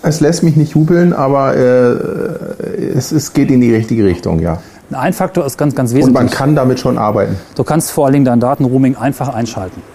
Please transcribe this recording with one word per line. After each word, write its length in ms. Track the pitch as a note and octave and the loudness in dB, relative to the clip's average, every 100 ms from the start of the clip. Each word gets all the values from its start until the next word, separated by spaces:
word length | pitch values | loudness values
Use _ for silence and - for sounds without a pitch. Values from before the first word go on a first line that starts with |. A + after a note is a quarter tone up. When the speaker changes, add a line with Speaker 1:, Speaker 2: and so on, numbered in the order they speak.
Speaker 1:
es 180 | - D3+ | -2 0
lässt 240 | D3+ E3+ | 2 2
mich 100 | E3 | 2
nicht 200 | D#3 D3 | 2 2
jubeln, 380 | D3+ D#3 F3 F3 | 2 2 4 2
aber, 440 | - C3+ C#3 C3+ - | 2 0 2 0 2
äh, 360 | B2+ B2+ B2 A#2+ - - - - - - - - - | 4 4 4 2 -4 -6 -6 -8 -12 -10 -8 -6 -4
es, 160 | - - | -4 -2
es 220 | D#3 - | -4 -2
geht 180 | - C#3 | -2 2
in 100 | C3 | 4
die 140 | A#2+ | 4
richtige 300 | A2 A2 A2 | 2 0 0
Richtung, 340 | G2+ F2 F#2+ E2 | 2 0 -2 -2
ja. 220 | E2 D#2+ - - - | -2 -4 -10 -20 -14
Speaker 2:
Ein 200 | C3+ C#3+ | -6 -4
Faktor 320 | F3+ F#3 - | -2 -2 -2
ist 140 | C#3+ - | -4 -2
ganz, 160 | D3 | -2
ganz 160 | C#3 B2 | 0 0
Speaker 1:
Und 60 | B2 C3 | 2 4
man 0 | |
Speaker 2:
wesentlich. 260 | B2+ B2 - | 4 2 0
Speaker 1:
kann 160 | C#3 | 0
damit 240 | D3+ B2+ B2+ | 2 2 0
schon 200 | C3 B2 | 0 0
arbeiten. 380 | G#2+ G#2+ G2 G2 - - | 0 0 -2 -4 -10 -6
Speaker 2:
Du 80 | |
kannst 260 | B2+ D#3 - | -2 -2 -2
vor 140 | - | -2
allen 80 | C#3 | 2
Dingen 140 | C#3 C3 | 2 2
dein 120 | A#2+ | 2
Datenroaming 580 | B2 C#3+ C3 C3 C3 - | 0 0 0 2 0 0
einfach 380 | B2 C#3 C3 | -4 -4 -6
einschalten. 480 | A#2 A#2 - F#2 - - | -6 -6 -8 -10 -12 -20